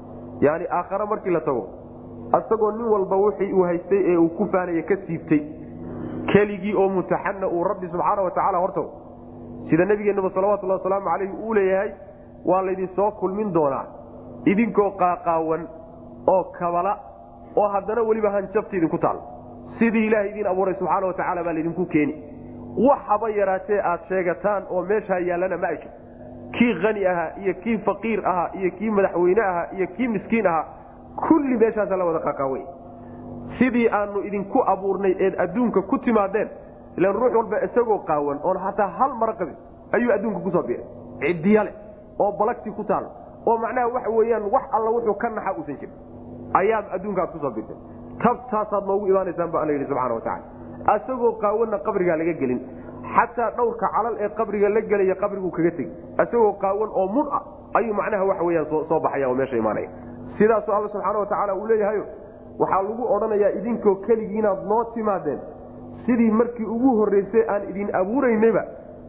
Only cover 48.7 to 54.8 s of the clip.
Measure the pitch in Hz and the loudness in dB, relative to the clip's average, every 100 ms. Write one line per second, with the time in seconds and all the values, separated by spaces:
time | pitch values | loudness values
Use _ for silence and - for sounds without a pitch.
48.7 | 202 196 196 202 190 185 165 170 160 156 | -2 0 0 2 2 2 -2 -2 0 0
49.7 | 147 127 135 127 113 113 90 - - - | 0 -2 -2 0 -2 -4 -6 -8 -16 -16
50.7 | - - 208 214 262 233 - 202 214 226 | -4 0 0 0 0 0 2 0 0 0
51.7 | 208 - 202 180 160 165 165 127 123 - | -2 -2 0 2 2 0 0 -2 -2 -6
52.7 | - - - - - 233 - 226 - 233 | -14 -16 -14 -2 0 2 0 -4 0 -2
53.7 | - 190 160 233 214 208 - 220 208 202 | 0 0 0 -2 -2 -4 -2 -2 2 2
54.7 | 214 | 2